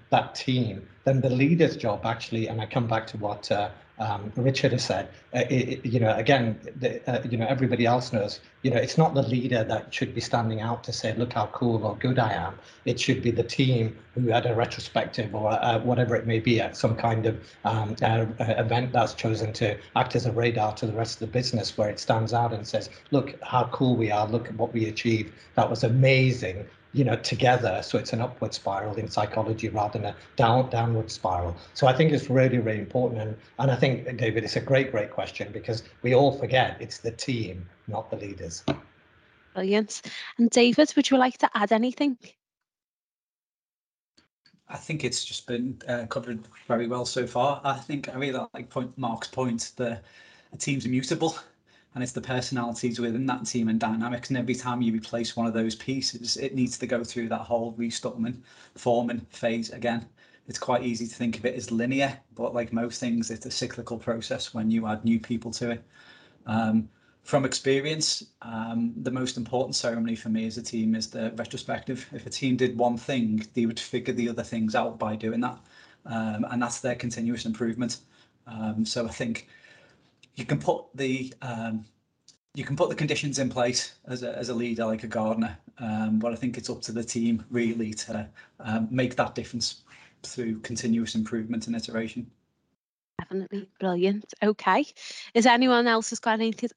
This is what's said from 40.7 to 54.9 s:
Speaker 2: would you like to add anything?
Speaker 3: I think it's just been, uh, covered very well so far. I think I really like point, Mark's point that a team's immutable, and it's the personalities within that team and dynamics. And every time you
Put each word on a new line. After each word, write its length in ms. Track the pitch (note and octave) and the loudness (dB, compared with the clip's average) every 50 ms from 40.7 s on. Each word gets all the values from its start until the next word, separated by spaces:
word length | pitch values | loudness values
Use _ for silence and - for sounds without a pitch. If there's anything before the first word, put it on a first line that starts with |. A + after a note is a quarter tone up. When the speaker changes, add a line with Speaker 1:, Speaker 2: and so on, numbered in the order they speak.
| - D4 D4+ - - | 8 6 6 6 6
Speaker 2:
would 140 | D4 C4+ - | 2 4 6
you 80 | C4+ | 6
like 200 | B3+ B3+ B3+ - - | 6 6 4 4 2
to 100 | D4 - - | 0 2 2
add 180 | A3 G#3 G3+ | 2 4 4
anything? 460 | A3+ A3 A#3+ B3+ A#3+ - D4 C#4+ B3 - - - - _ _ _ _ _ _ _ _ _ _ _ _ _ _ _ _ _ _ _ _ _ _ _ _ _ _ _ _ _ _ _ _ _ _ _ _ _ _ _ _ _ _ _ _ _ _ - | 4 4 4 0 0 0 0 0 0 -2 -8 -18 -20 _ _ _ _ _ _ _ _ _ _ _ _ _ _ _ _ _ _ _ _ _ _ _ _ _ _ _ _ _ _ _ _ _ _ _ _ _ _ _ _ _ _ _ _ _ _ -14
Speaker 3:
I 60 | - | -14
think 260 | - - - D#3 D3+ C3 | -12 -8 -6 -4 -4 -2
it's 220 | A#2 - - - | -4 -4 -4 -6
just 220 | - - - - | -6 -10 -10 -6
been, 340 | - A#2+ A#2 B2 C3+ A#2+ - - | -6 -4 -4 -4 -4 -8 -8 -6
uh, 180 | C3 B2 A#2+ A2+ | -6 -4 -4 -4
covered 420 | A2+ - B2+ A#2+ B2 A2+ G#2+ - - - - - | -6 -6 -8 -6 -6 -8 -10 -10 -16 -20 -14 -4
very 200 | - A#2 A#2 A#2+ | -2 0 0 0
well 180 | A#2 B2 B2 B2 | -2 -2 -4 -4
so 220 | - - C3 A#2 | -2 -2 -2 -4
far. 320 | G#2+ - B2 B2+ C#3+ C#3+ C#3+ - | 0 0 2 2 2 0 0 -2
I 100 | C#3 C3 | -4 -4
think 340 | C3 - - C#3+ C#3 - | -4 -6 -6 -6 -6 -6
I 100 | - B2+ | -8 -6
really 220 | C3 C#3+ C#3 B2+ B2 A#2 - - | -4 -4 -2 -2 -4 -6 -8 -10
like 160 | - A#2+ - | -14 -16 -8
point, 280 | - C3+ A#2+ - - | -6 -6 -6 -6 -6
Mark's 300 | C3+ B2+ A#2 A2+ G#2+ - | -6 -4 -4 -4 -6 -8
point 460 | - - C3 C3 B2 A2+ A2+ - - - | -8 -4 -2 0 0 0 -2 -4 -8 -6
that 280 | - B2 A#2 A#2 - - - - - - - - - _ _ - | -4 -4 -4 -4 -6 -10 -16 -20 -20 -20 -20 -20 -20 _ _ -12
a 40 | |
team's 280 | - - D3 C#3 B2+ A2 | -6 -4 -2 -2 -2 0
immutable, 520 | B2 B2+ C3+ C3+ - E3 D3+ E3 D#3 - - - - _ _ _ _ _ _ _ _ - | 0 0 0 0 0 0 0 0 0 -2 -4 -12 -18 _ _ _ _ _ _ _ _ -6
and 80 | B2+ | -6
it's 120 | B2 - - | -6 -4 -6
the 80 | A#2+ | -8
personalities 760 | - B2+ B2+ B2 B2 - C3+ B2 A#2 A#2+ A#2 - B2+ A#2+ A2+ | -6 -2 -2 -2 -2 -2 -2 -2 -2 -4 -4 -2 -2 -2 -2
within 280 | A#2+ A#2 A#2 A2 B2+ C3+ | -2 -2 -2 -2 -2 0
that 200 | C3 B2 B2+ A#2 | -2 -2 -2 -4
team 220 | - - A#2+ A2+ | -2 0 0 2
and 120 | A2 A2 A2 | 2 2 2
dynamics. 500 | A#2 A2 A2 A2 A#2 B2 B2 A#2+ - - | 2 0 0 -2 -2 -4 -4 -6 -4 -2
And 80 | C3+ | -2
every 180 | B2 A2+ B2+ A#2+ | 0 0 0 -2
time 260 | - - B2 B2 B2+ | -2 -2 -4 -2 0
you 120 | A#2+ A2+ | 0 0